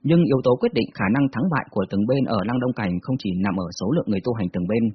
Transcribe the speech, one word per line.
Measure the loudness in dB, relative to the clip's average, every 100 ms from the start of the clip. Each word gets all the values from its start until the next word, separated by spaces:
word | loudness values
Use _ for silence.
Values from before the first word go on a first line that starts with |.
Nhưng | 4 4
yếu | 4 4
tố | 2 2
quyết | 2
định | 0 -2
khả | -2 0
năng | 2 2
thắng | 0 0
bại | -2 -2
của | -4 -2
từng | 0 0
bên | 0
ở | 0 0
Lăng | 0 -2
Đông | -2
Cảnh | -2 -2 -4
không | -4 -4
chỉ | -2 -2
nằm | 0 -2
ở | -6 -6
số | -2
lượng | -2 0
người | -2
tu | -2
hành | -2 -2
từng | -2 -2
bên | 0 0